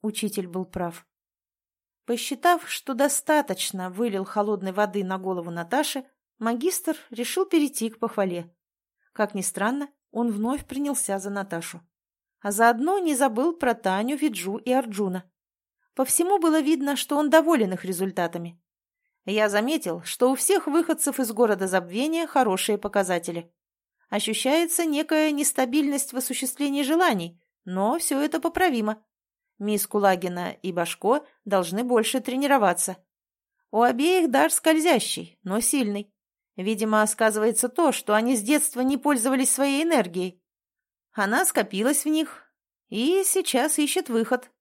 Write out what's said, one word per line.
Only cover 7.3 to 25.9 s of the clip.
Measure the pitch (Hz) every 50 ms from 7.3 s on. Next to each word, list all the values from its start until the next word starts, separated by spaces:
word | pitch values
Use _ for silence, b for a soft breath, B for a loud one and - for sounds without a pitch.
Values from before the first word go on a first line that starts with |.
| - 359 381 381
перейти | - 330 294 277 - - 214 226
к | 220 -
похвале. | - 226 - - 202 190 175 175 170 170 _ _ _ _ _ _ _ _ _ _ _ _ _
Как | - 214 202 -
ни | 202
странно, | 185 - - - 196 214 254 285 285 277 _ _ _ _
он | _ 214 240 240
вновь | 214 202 214 233 269 285 -
принялся | _ 254 269 285 285 285 254 - - 196 196
за | 185 202
Наташу. | 202 202 196 196 - 165 170 - - 170 _ _ _ _ _ _ _ _ _ _ _ _
А | _ 202
заодно | 202 202 233 233 233 226 262 320 381 403
не | 370 330 294
забыл | 240 277 269 220 214 262 339 339
про | 339 - 247 233
Таню, | 233 - 190 185 196 214 247 294 277
Виджу | 294 302 220 185 175 185 196 226
и | - 254
Арджуна. | 247 262 262 233 208 190 208 190 180 185 175 _ _ _ _ _ _ _ _ _ _ _ _ _ _
По | - -
всему | - - - 339 359 403 403
было | 320 330 311 320
видно, | 285 277 320 277 277 277 285 -
что | - - 294
он | 285 302 294
доволен | 254 320 311 320 339 277 220 185 185
их | 175 -
результатами. | 180 190 170 190 190 185 - 175 170 170 175 170 170 170 _ _ _ _ _ _ _ _ _ _ _ _ _ _
«Я | - 196 214 214 208
заметил, | 202 208 214 254 311 320 - 185 165 170 165
что | - - - 247 247
у | -
всех | - - - 381 381 - -
выходцев | 285 330 330 - 320 311 - 285 277 -
из | 262 220
города | 233 202 240 220 208 185 190
забвения | 190 180 190 175 170 175 214 262 311 320 330 339 320
хорошие | - 294 262 220 190 185 - - 214 202
показатели. | - 208 - 202 196 180 185 175 170 - 170 170 165 170 _ _ _ _ _ _ _ _ _ _ _ _
Ощущается | - 202 - - 220 214 - 262 277 330 339 330 330 - 339
некая | 320 294 285 311 311 320 311 311 311
нестабильность | 302 285 285 - - - 262 240 240 302 302 277